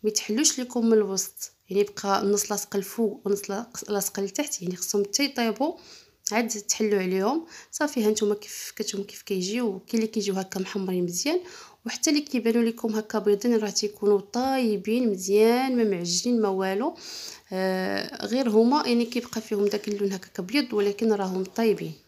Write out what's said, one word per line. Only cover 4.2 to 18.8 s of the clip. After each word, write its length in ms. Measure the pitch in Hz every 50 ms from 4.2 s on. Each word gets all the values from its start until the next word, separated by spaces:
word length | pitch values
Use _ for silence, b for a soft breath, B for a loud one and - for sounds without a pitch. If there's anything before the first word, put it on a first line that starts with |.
| 196 196 - - 294 302 - -
يعني 140 | 180 175 180
خصهم 280 | 175 - - - 202 202
حتى 220 | 202 - - 285
يطيبوا 480 | 277 277 - 233 226 208 - 262 320 339 B B B B B B B B B _ -
عاد 180 | 208 220 240 220
تحلوا 520 | 214 208 - - - - 220 214 208 196
عليهم. 440 | 185 180 185 190 190 214 277 330 330 B B B B B
صافي 320 | - - 302 294 - 254 220
ها 60 | 214
نتوما 260 | 214 214 214 202 208
كيف 380 | 208 - - - - - - -
كتشوفوا 300 | - 214 - - 196 196
كيف 160 | 196 - -
كيجيو، 580 | - - 202 190 180 190 208 247 247 220 190 190
كاين 220 | - - - 226
اللي 60 | 220
كيجيو 280 | 220 - 220 196 196 190
هكا 240 | 190 185 185 - 190
محمرين 440 | 190 - - 202 190 185 185 180 180
مزيان، 360 | 175 175 180 - 285 330 370 359 B B B B B B B _
وحتى 240 | 226 - - - 320
اللي 120 | 294 294
كيبانوا 420 | 294 - - 247 214 233 220 240 233
لكم 320 | 226 226 - - 226 214
هكا 240 | 220 214 - - 220
بيضين 380 | 196 208 208 202 - 240 240
راه 120 | 220 214 202
تيكونوا 500 | 190 - - 202 208 - - 202 208 196
طايبين 920 | 196 - - 240 254 269 269 262 254 220 208 196 185 214 220 247 254 226
مزيان، 680 | 196 185 185 190 196 208 220 226 233 247 269 269 254
ما 60 | 240 226
معجين 580 | 208 196 175 175 175 175 175 - 247 247 233
ما 80 | 214 196
والو. 460 | 190 190 190 190 190 202 247 320 330 B B B B B B B B B B B
آه، 720 | 190 185 190 190 185 185 185 196 196 196 - - - - -
غير 240 | - 220 262 269 240
هما 380 | 208 220 226 240 269 302